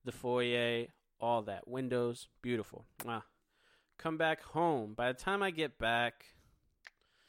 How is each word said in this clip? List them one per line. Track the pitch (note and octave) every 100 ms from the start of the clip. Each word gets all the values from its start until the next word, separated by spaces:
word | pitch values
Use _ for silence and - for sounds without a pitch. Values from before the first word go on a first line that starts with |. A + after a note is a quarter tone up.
the | B2+
foyer, | - B2+ B2 B2 A#2+ A#2+ A#2 A#2+ - _ _
all | A2+ A#2
that. | G#2 F#2+ -
Windows, | B2+ C3 B2 A#2+ A#2+ - _
beautiful. | B2 A#2+ - - - -
Mwah. | A#2+ A2+ - _ _ _ _ _ _ -
Come | E3 D#3+
back | D#3+ D#3+
home. | - D#3 E3+ C#3+ G#2+
By | G#2+ B2
the | B2+
time | - G3+
I | G3
get | D#3+ D3+ -
back, | A2+ A#2 A#2+ - - - _ _ _ _ - - _ _